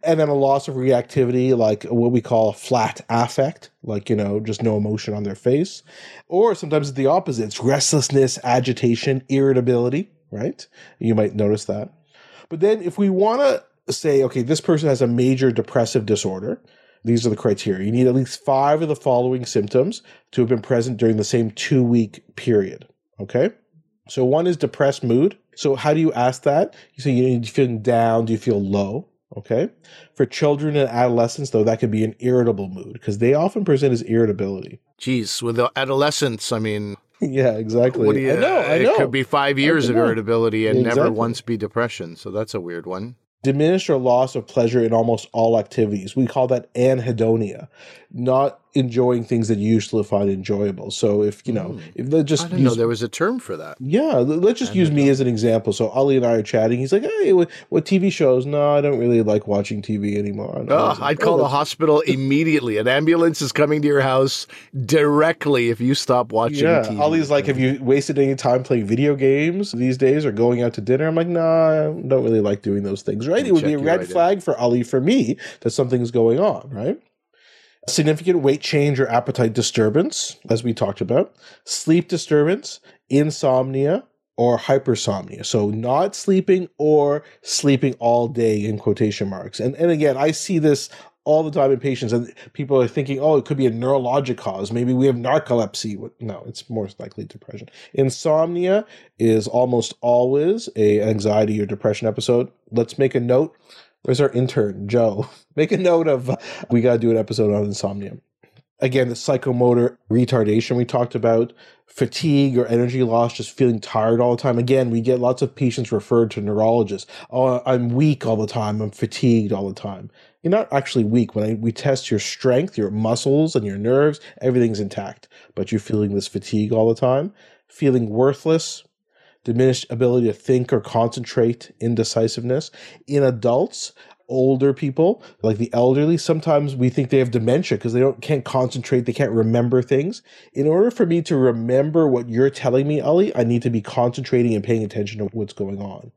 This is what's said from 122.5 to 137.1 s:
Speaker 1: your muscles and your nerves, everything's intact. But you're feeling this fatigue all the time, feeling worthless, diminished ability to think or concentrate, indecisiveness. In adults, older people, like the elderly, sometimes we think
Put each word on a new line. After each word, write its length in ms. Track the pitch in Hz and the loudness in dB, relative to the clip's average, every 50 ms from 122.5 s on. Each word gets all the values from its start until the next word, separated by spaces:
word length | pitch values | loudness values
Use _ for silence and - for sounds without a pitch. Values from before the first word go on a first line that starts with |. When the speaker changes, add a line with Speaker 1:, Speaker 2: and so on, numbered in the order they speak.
| 123 131 165 190 - - | 2 2 0 -2 -4 -4
Speaker 1:
your 140 | 107 95 | -4 -4
muscles 640 | 104 107 110 110 120 - - 139 135 147 156 160 - | -2 -4 -2 -2 -2 -2 0 0 2 2 0 0 -2
and 100 | 131 104 | -4 -4
your 120 | 104 98 101 | -4 -8 -4
nerves, 420 | 104 117 127 139 147 151 147 - - - - - | -2 0 2 2 2 2 0 -4 -14 -20 -18 -4
everything's 380 | - 131 123 127 120 117 110 98 | -2 0 2 2 2 2 0 -4
intact. 480 | 104 98 - - 101 95 - _ - _ _ - - _ _ | -6 -6 -6 -10 -10 -12 -16 _ -20 _ _ -20 -20 _ _
But 160 | - 98 - | -10 -6 -4
you're 80 | - 107 | -4 -4
feeling 340 | - - 110 107 104 101 101 | -4 -2 -2 -2 -2 -2 -2
this 140 | 101 95 - | -4 -6 -6
fatigue 440 | - 101 98 - - 107 107 104 | -10 -10 -8 -4 -2 -2 -2 0
all 160 | 117 110 110 117 | 0 2 2 2
the 120 | 113 - | 2 2
time, 320 | - 127 127 139 156 202 - _ - - _ _ _ | 2 2 2 0 -2 -4 -10 _ -20 -20 _ _ _
feeling 440 | _ _ - 160 139 127 127 117 107 | _ _ -2 0 2 2 2 0 0
worthless, 760 | 104 117 127 139 135 - - 160 160 160 - - - - _ _ _ _ _ _ _ _ _ _ _ _ | 0 2 2 2 0 0 -2 0 0 0 -2 -6 -12 -14 _ _ _ _ _ _ _ _ _ _ _ _
diminished 440 | _ - 117 117 131 131 127 127 - _ | _ -4 0 2 2 2 2 0 -4 _
ability 360 | - 117 127 123 123 123 120 | -4 0 0 2 2 2 2
to 60 | 110 | 0
think 400 | 101 - _ - 131 127 123 - | -2 -4 _ 0 0 0 0 0
or 80 | 143 113 | -2 -2
concentrate, 920 | - - - 117 117 117 - - 120 - - - 117 113 117 - - - _ _ | -2 -2 -2 0 0 0 -2 -6 -12 -6 -2 0 0 0 0 -4 -10 -20 _ _
indecisiveness. 920 | 113 117 120 113 113 - - 117 113 113 - - 117 123 127 143 160 - - - - - - - _ | -4 -2 0 0 -2 -2 0 0 0 0 -2 -4 -4 -4 -4 -4 -4 -8 -18 -20 -20 -20 -20 -20 _
In 160 | - 143 143 139 | -2 0 2 2
adults, 680 | 131 123 113 113 120 117 135 180 - - - - - _ _ - - - _ _ - | 2 0 0 0 0 2 2 0 -2 -4 -12 -16 -16 _ _ -20 -20 -20 _ _ -6
older 440 | 127 131 127 131 135 127 135 139 | -2 0 2 2 2 4 2 0
people, 500 | 135 - - 143 131 - 160 180 214 - - - _ _ | 0 0 -4 -4 0 2 2 2 2 -2 -8 -20 _ _
like 140 | - 110 110 | -2 -2 0
the 160 | 101 117 117 | 0 -4 -2
elderly, 440 | - 120 120 127 135 143 147 156 170 | 0 2 2 4 4 2 2 2 0
sometimes 580 | 156 - - 165 160 - 165 156 147 147 143 135 | 0 0 -2 -2 -2 0 0 0 2 0 -2 -2
we 140 | 127 127 127 | 0 0 0
think 220 | - - 139 127 | 0 0 -2 2